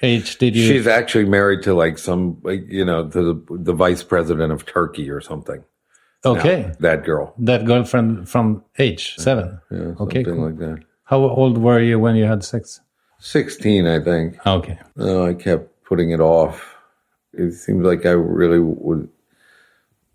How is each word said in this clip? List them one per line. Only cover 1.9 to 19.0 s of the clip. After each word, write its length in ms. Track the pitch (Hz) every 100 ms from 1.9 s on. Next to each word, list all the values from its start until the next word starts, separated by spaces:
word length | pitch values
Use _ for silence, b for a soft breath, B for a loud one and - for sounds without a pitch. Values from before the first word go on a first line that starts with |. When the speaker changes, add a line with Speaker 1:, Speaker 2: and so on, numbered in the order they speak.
| 78
Speaker 2:
some, 400 | - 90 90 85
like, 220 | - 95 -
you 180 | 95
know, 240 | 92 82 78
to 140 | 90
the, 340 | 85 82 - 85
the 160 | 87
vice 300 | 85 90 87
president 500 | - 90 80 80 80
of 140 | 76 -
Turkey 420 | - 82 - 71
or 100 | 71
something. 420 | - 78 73 73 - _ _ _ _ _
Speaker 1:
Okay. 380 | 131 120 156 180
Speaker 2:
Now, 120 | 95 82
that 240 | 85 80
girl. 300 | 78 78 73 -
Speaker 1:
That 260 | 113 123 110
girl 180 | 120
from, 420 | 120 127 113 110 90
from 380 | 127 110 107 _ -
age 340 | 135 90 - -
seven? 440 | - 127 90 95 _
Speaker 2:
Yeah, 80 | 92 82 87
Speaker 1:
Okay, 240 | 104 127
Speaker 2:
something 100 | 117
Speaker 1:
cool. 100 | 85 78
Speaker 2:
like 120 | 80
that. 220 | 82 80 - _
Speaker 1:
How 140 | _ 135
old 380 | 135 123 131 117
were 200 | 117 120
you 200 | 117 117
when 160 | 113 113
you 80 |
had 180 | 107 107
sex? 380 | 90 - - - _ _ _ _
Speaker 2:
Sixteen, 640 | - 156 139 - 104 101 85
I 160 | 82
think. 420 | 76 85 82 -
Speaker 1:
Okay. 320 | - 95 87 85 - -
Speaker 2:
No, 280 | 101 92
I 100 | 90
kept 500 | 87 - 82 - _
putting 260 | _ 90 82
it 80 | 82
off. 560 | 80 82 76 - B B B B B B _
It 200 | - 87
seems 320 | - - 101 90
like 180 | 85
I 60 | 87
really 480 | 87 85 87 87 85
was, 480 | 82 - - 80